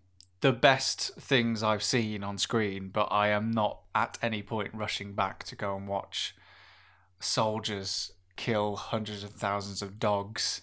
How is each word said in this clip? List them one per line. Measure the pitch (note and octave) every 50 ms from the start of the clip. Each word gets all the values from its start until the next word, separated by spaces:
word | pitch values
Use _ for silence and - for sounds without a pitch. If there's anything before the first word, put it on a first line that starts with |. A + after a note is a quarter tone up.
| _ _ _ - - - _ -
the | - C#3 B2
best | A#2 - C#3 C3 B2+ - - - - - - -
things | - - - C#3+ B2+ A#2 A#2 A#2 G#2+ A2
I've | G#2+ G#2+ G#2 -
seen | - - B2 A2+ G#2+ G#2+ G2+ G2+
on | G2+ G2+
screen, | G2 - - - A#2 A2 G2+ F#2+ G2 F#2+ F#2+
but | G2 G#2+ G#2
I | - F#2+ G#2 G#2 G#2
am | G#2 G#2 G#2+ A2+ A2+
not | A2+ G#2+ G#2 - - - - -
at | G#2+ A2+ A#2+ - -
any | - A#2 A2 G#2+ G#2
point | - A#2 A2 G2+ - -
rushing | G#2+ G#2+ G#2 - - G2+ G2+ G2
back | G#2+ G2+ F#2+ G2 - -
to | - -
go | - A2 G2+ G2
and | G2 G2
watch | G2+ G2 G2 - - - - - - - - - - - - - - - - - - - _ _ _ _ -
soldiers | - - - - A#2 A2 G#2+ A2 A2 - G#2+ G2 F#2+ F#2+ - - - - - _ _ _ _
kill | - - - A2+ G#2+ G#2 G#2 G2+
hundreds | G2 - - - A2+ G#2+ G#2 G#2 G2+ G2+
of | G#2
thousands | - - - G2+ G2+ G2+ G2+ G2+ G2 F#2 G#2
of | G2 G2 A2
dogs | A2 G#2+ G#2 G2+ G2 G2+ A2 - - - - -